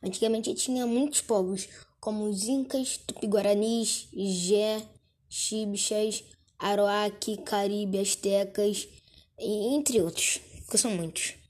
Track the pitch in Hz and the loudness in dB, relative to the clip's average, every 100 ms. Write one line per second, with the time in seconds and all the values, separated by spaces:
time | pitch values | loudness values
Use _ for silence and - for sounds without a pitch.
0 | 190 185 220 220 220 - - 254 247 233 | -6 0 0 0 -2 -4 -2 0 2 2
1 | 294 - - 214 185 190 - - - _ | 2 0 2 0 2 -2 -6 -14 -20 _
2 | - 214 214 196 214 269 262 269 254 - | -6 -4 -2 -2 0 0 0 -2 -2 -6
3 | - - 214 208 202 208 220 233 220 - | -8 -4 2 2 4 4 4 2 0 -2
4 | - - 196 185 175 208 214 214 220 - | -6 -4 -2 -2 2 4 4 0 -6 -20
5 | _ _ _ - - 214 214 196 - 214 | _ _ _ -6 -4 -2 -2 -2 0 2
6 | 214 208 - - _ _ 196 202 302 202 | 0 -2 -10 -20 _ _ 0 4 4 4
7 | 208 202 - 208 - 208 202 208 202 190 | 0 -2 -4 -4 -2 0 0 0 0 0
8 | 196 - 196 196 196 - 208 202 - - | 0 0 2 2 2 2 0 0 -6 -16
9 | _ - _ - 226 214 214 285 294 233 | _ -20 _ -8 -4 -2 0 0 2 2
10 | 170 165 - - - - - - 247 190 | 2 0 -2 -2 -6 -18 -2 0 0 -2
11 | 165 - - - - | -4 -4 -6 -8 -20